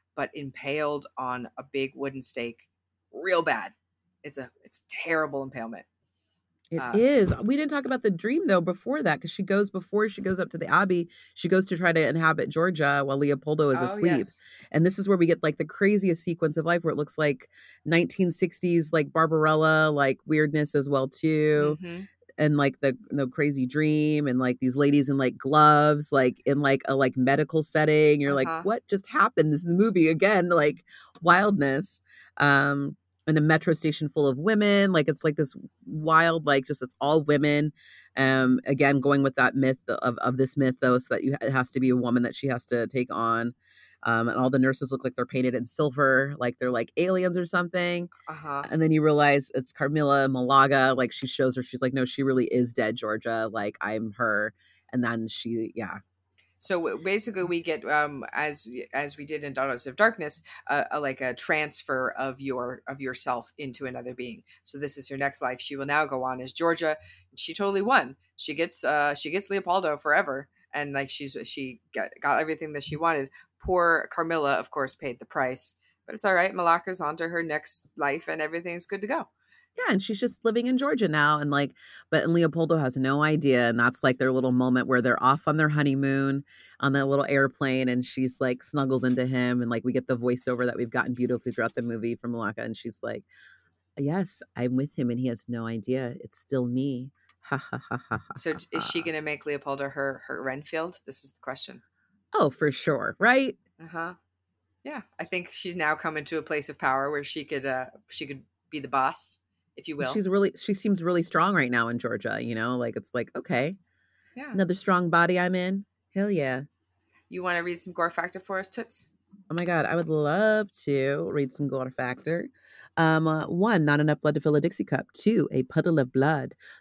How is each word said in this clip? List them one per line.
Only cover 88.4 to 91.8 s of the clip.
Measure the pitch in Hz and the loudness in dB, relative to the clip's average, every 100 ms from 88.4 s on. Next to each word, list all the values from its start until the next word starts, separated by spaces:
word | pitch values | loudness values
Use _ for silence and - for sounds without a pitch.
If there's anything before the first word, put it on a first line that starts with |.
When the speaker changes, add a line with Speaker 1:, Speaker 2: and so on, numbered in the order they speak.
Speaker 2:
like, | 131 127 | -2 -2
snuggles | - 147 135 131 127 | -4 -2 0 2 2
into | 127 127 | 0 0
him, | 131 123 123 | 0 0 0
and, | 120 | -2
like, | 117 123 | -2 -2
we | |
get | 123 127 | -2 -2
the | 120 | -2
voiceover | 123 123 127 123 123 | -2 -2 -2 -2 -2
that | - | -2
we've | 113 | -4
gotten | 127 - | -4 -4
beautifully | 123 123 120 123 | -2 -2 -2 -4
throughout | 117 113 | -2 -4
the | - | -4